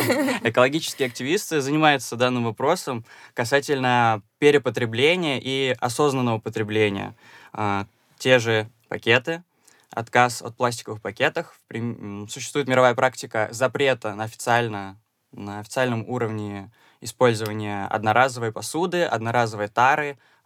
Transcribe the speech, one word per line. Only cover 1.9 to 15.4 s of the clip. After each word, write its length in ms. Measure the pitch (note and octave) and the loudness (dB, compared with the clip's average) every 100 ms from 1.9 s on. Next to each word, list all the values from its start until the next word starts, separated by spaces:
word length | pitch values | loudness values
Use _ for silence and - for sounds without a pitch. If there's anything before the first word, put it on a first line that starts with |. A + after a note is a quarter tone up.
| C#3 - A#2 | 2 -2 -2
данным 280 | B2+ B2+ | 0 0
вопросом 600 | A#2 G#2 C3 F3+ - A#2 - - - | -4 -2 0 0 -4 -8 -10 -20 -10
касательно 880 | - A#2 C#3 C#3+ C#3 B2+ B2 A#2 G#2+ - - | -6 0 0 2 0 2 4 4 2 -4 2
перепотребления 1000 | D3 D3 B2+ A2+ A#2 A2+ D3 F3+ D#3+ B2+ | 4 6 2 -2 -2 2 2 2 0 -4
и 320 | C3 C3+ C3+ A#2+ | -4 -2 -2 -2
осознанного 580 | B2 A#2 D3 C3+ B2 A2+ | -2 0 0 2 0 -2
потребления. 760 | A2+ A2 G#2 G#2+ G#2 G2 G2+ G#2 - - - | -4 -4 -2 2 2 0 -6 -12 -20 -20 -14
А, 340 | - G#2 G2+ G2+ _ _ - | -4 -2 -2 -6 _ _ -4
те 200 | C3 B2+ | 4 4
же 300 | A2+ A2 A2 _ - | 4 0 -2 _ -12
пакеты, 540 | - A#2 B2 C#3+ E3 - _ _ _ _ | -4 2 2 2 -6 -10 _ _ _ _
отказ 500 | - A2+ B2 B2 A#2 | -10 0 2 2 0
от 140 | A#2 - | -10 -2
пластиковых 460 | B2 A#2 - A2 | -2 -2 -8 -10
пакетов. 560 | G2+ G2+ C#3+ F#3+ B3+ - | -8 -2 -2 -2 -8 -14
В 40 | - | -12
прим-, 540 | A2+ A#2 - G#2 G2+ | -8 -8 -8 -12 -12
м, 60 | G#2+ | -12
существует 400 | C3+ - D3 B2+ | -12 -6 -4 2
мировая 260 | B2+ B2+ | 6 6
практика 540 | A#2 B2+ - B2+ A2+ G#2+ | 6 0 0 -6 -4 -4
запрета 640 | A#2 C3 C#3+ C#3 B2 G#2+ | 0 -2 2 0 0 -4
на 100 | G2+ | -6
официально, 720 | A2 - - A#2 A#2 G#2 G2 G2 _ _ _ | -8 -6 0 2 0 -4 -10 -16 _ _ _
на 280 | - | -12